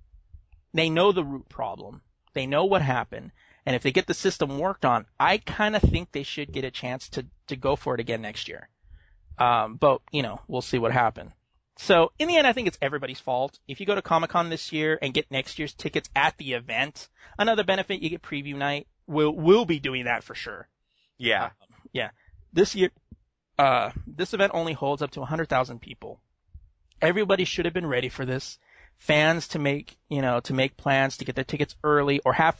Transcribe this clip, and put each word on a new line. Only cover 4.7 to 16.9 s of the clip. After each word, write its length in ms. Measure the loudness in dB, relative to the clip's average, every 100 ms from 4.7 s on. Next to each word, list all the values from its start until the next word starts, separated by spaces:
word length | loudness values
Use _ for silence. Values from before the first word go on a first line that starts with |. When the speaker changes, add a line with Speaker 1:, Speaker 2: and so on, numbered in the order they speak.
| 0 2
Speaker 1:
on, 200 | 2 0 _
I 180 | 2 2
kinda 420 | -2 -2 0 4
think 320 | 4 2 -4
they 120 | -8
should 280 | -8 -8 -8
get 140 | -6 -6
a 60 |
chance 380 | -6 -8 -8 -8
to, 160 | -10 -10 -16 -12
to 80 | -4
go 200 | -2 -2
for 180 | -2
it 60 | -4
again 220 | -4 -6
next 260 | -6 -10 -12
year. 220 | -14 -16 _ _ -20 _ _ _ 0
Um, 380 | 4 4 0 2
but, 260 | 4 4 -2
you 120 | -4
know, 180 | -4 -8 -6
we'll 140 | -6
see 180 | -2 0
what 120 | 2
happens. 400 | 2 2 0 -16 -20 _ _ _ _
So, 340 | 4 6 6 _
in 80 | 2
the 100 | 4
end, 80 | 4
I 80 |
think 140 | 2 -2
it's 100 | -2
everybody's 380 | -4 -4 -8 -10
fault. 380 | -4 -2 -2 -6 -16
If 120 | -8
you 60 | -2
go 100 | -2
to 60 |
Comic-Con 480 | 2 0 2 0 0
this 220 | -4 -6
year 280 | -2 0 0
and 120 | -2
get 180 | -2 -2
next 260 | -6 -6 -8
year's 160 | -10
tickets 360 | -8 -4 -4 -2 0
at 220 | 0 0
the 160 | -8
event, 540 | -8 -4 -4 -4